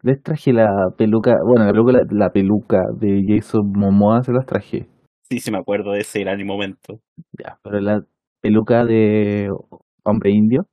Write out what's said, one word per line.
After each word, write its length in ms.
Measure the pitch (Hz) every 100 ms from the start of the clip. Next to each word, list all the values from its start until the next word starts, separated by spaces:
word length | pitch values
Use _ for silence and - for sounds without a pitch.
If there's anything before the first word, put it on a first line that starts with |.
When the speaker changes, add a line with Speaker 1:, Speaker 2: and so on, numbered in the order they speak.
Speaker 1:
les 180 | 120 139
traje 320 | - 156 -
la 140 | 117 110 98 92 -
peluca, 380 | 110 110 117 117 104
bueno, 200 | 123 104
la 60 |
peluca, 200 | 104 120
la, 100 | 127 -
la 180 | 104 95
peluca 500 | - 98 107 - 101 90 117
de 240 | 107 98 98
Jason 440 | 107 - 110 104
Momoa 480 | 98 101 98 104 113
se 80 | 127
las 120 | 123 131
traje. 420 | - - - - _ _ _
Speaker 2:
Sí, 160 | _ 123
sí 120 | -
me 60 | 101
acuerdo 340 | 90 101 101
de 80 | 101
ese 180 | - 107
gran 260 | 95 101 98
momento. 540 | 101 98 95 - 107 _ - -
Speaker 1:
Ya, 260 | - - -
pero 160 | 104 101
la 220 | 101 104 - _ _ _
peluca 420 | 110 107 107 117 117
de 640 | 113 107 107 104 104 101 98 - - _ _
hombre 280 | - 101 101
indio. 320 | 104 107 127 196